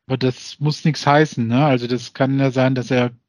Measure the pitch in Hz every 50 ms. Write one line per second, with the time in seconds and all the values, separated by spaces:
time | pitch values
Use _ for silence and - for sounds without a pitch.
0 | _ - 131 123 131 127 123 - - - - - 147 151 147 - - 160 143 -
1 | - 147 143 151 156 147 - 131 117 113 117 127 151 151 135 123 120 120 127 117
2 | 120 - - - 135 135 135 135 135 135 123 131 127 131 131 127 117 - 135 123
3 | 123 123 - _ _